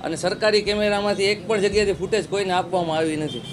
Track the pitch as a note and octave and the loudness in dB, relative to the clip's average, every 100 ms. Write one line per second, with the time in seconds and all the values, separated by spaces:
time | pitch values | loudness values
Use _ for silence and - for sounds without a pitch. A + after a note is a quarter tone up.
0 | C#3+ D#3 F3 G3 G#3+ G#3 G3+ G#3 G#3 G3+ | -6 -4 -2 0 2 2 2 0 2 2
1 | G#3 G3+ G3 G#3 - G#3+ G3+ G3+ G3+ F3 | 0 2 2 0 0 0 2 2 2 0
2 | F#3 G#3+ D#3+ G3 F#3+ F3+ F3 F3+ E3+ D#3 | 0 -2 0 -2 0 0 0 0 0 0
3 | D#3+ D#3 D3+ A#2+ - | 0 -2 -4 -6 -10